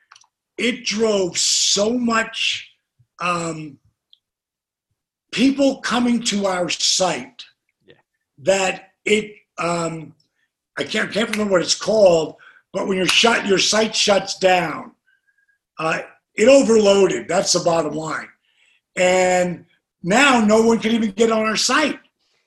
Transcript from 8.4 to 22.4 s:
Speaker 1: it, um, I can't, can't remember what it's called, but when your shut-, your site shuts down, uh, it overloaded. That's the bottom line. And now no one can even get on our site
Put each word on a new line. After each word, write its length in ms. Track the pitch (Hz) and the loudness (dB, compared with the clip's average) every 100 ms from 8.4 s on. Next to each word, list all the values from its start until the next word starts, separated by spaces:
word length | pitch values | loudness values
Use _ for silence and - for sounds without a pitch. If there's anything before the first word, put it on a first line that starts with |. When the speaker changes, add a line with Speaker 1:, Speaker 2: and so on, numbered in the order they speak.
| 139 190 185 - - _ | -2 -2 -2 -6 -12 _
Speaker 1:
it, 320 | - 214 208 - _ - | -2 -2 -2 -12 _ -8
um, 560 | 170 170 165 160 151 - _ _ _ _ _ - | -4 -4 -4 -8 -14 -20 _ _ _ _ _ -10
I 60 | |
can't, 280 | - 214 202 | -6 -6 -4
can't 200 | 185 220 | -4 -4
remember 220 | 214 208 | -2 0
what 80 | 185 | 0
it's 100 | 156 | 0
called, 640 | - - 220 196 165 151 - - _ _ | -4 0 4 6 6 0 -8 -20 _ _
but 160 | - - | -8 -4
when 100 | 185 | -2
your 100 | 170 | 0
shut-, 400 | - 226 226 208 | 2 2 2 2
your 100 | 185 | 0
site 380 | - 208 220 - | 2 0 0 0
shuts 420 | - 196 190 - | 0 0 -2 -2
down, 540 | 185 180 165 131 123 _ _ _ _ _ _ _ _ - | 2 2 0 -6 -14 _ _ _ _ _ _ _ _ -8
uh, 200 | 156 170 - _ _ - | -6 -6 -8 _ _ 0
it 120 | 220 | 6
overloaded. 800 | 277 214 226 208 196 190 123 107 | 6 6 4 4 4 4 0 -4
That's 260 | 175 - | -2 0
the 80 | 175 | -2
bottom 320 | 165 165 151 147 | 0 0 -2 -6
line. 340 | 156 139 - _ _ _ _ _ _ - | -8 -10 -12 _ _ _ _ _ _ -2
And 680 | 180 185 185 180 180 170 - _ _ _ | 2 2 2 2 0 -4 -14 _ _ _
now 400 | 170 220 277 247 | 0 2 4 4
no 180 | 208 220 | 4 4
one 180 | 226 226 | 4 2
can 120 | 220 | 0
even 200 | 233 220 | -2 -2
get 200 | 196 226 | 0 0
on 140 | 220 220 | 2 -2
our 100 | 202 | -2
site 440 | - 269 302 - _ _ _ _ | 0 0 0 -4 _ _ _ _